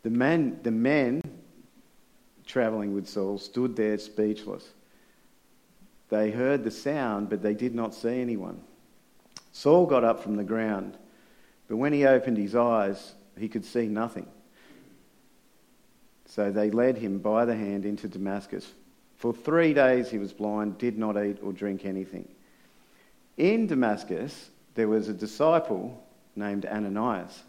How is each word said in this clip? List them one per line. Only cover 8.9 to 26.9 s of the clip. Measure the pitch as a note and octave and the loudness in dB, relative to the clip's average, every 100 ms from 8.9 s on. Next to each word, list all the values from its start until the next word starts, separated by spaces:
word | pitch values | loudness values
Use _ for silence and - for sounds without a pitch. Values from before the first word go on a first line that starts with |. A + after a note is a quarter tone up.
| _ _ _ _ - _ | _ _ _ _ -20 _
Saul | - C#3+ C#3 C3+ | 0 6 8 8
got | C3+ | 6
up | A#2 A2+ | 4 2
from | G#2 G#2 | -2 -4
the | |
ground, | F#2+ A2+ A2 G2+ G2 - - _ _ - - _ _ | -2 -2 0 -2 -6 -14 -20 _ _ -20 -20 _ _
but | A2+ | -2
when | C#3 | 0
he | D3 | 4
opened | C#3 C3 C3 A2 | 6 6 4 0
his | G2+ | 2
eyes, | A#2 A#2+ A2+ G2 G2 - - - - | 2 4 4 2 -2 -12 -20 -20 -10
he | G#2+ | -6
could | A2+ | -6
see | F#2+ A#2+ A2+ | -4 -2 -2
nothing. | G#2+ A#2 F#2+ - - _ _ - - - - _ _ _ _ _ _ _ _ _ _ _ _ - | -2 -4 -6 -14 -18 _ _ -20 -20 -20 -20 _ _ _ _ _ _ _ _ _ _ _ _ -10
So | - G2+ | -2 0
they | G2+ G#2+ | 2 0
led | A2 B2+ A#2+ | 2 2 0
him | A2+ G2 | -4 -4
by | G#2 A2 | 0 2
the | A#2+ A2 | 2 0
hand | G2+ G2+ | -4 -4
into | G2+ G#2 G2+ | -4 -6 -8
Damascus. | F#2 G2 G2+ G2 G2 - - - _ _ _ | -6 -6 -6 -8 -12 -12 -20 -20 _ _ _
For | A#2+ | -4
three | A#2 - E3 E3 | -4 0 4 4
days | C#3+ C3 B2+ A#2+ | 6 6 4 0
he | A2 | -4
was | G2+ | -6
blind, | - G#2 G#2 G#2 F#2+ | -6 -4 -2 -4 -2
did | A#2+ G#2+ | -4 -2
not | A2 G#2 | -2 0
eat | G2+ G2 | -2 -4
or | G2+ | -8
drink | F#2 G2+ G2 | -6 -4 -4
anything. | G2 F#2+ F#2 F#2 - - _ _ _ _ _ _ _ _ _ - | -6 -6 -8 -12 -14 -20 _ _ _ _ _ _ _ _ _ 0
In | E3+ A3+ G#3+ | 2 4 2
Damascus, | C#3 A#2 G2+ - F2 C3+ - - _ _ | 2 2 0 -2 -6 -6 -10 -20 _ _
there | - A2 | 0 2
was | A2 G#2 | 2 0
a | |
disciple | F#2+ G#2+ - D#3 E3 - F#2+ A2 B2 - _ _ - | -6 -8 0 4 4 2 -4 -6 -12 -20 _ _ -8
named | G2+ G2+ - | -4 -4 -4
Ananias. | G#2+ G#2 | -4 -4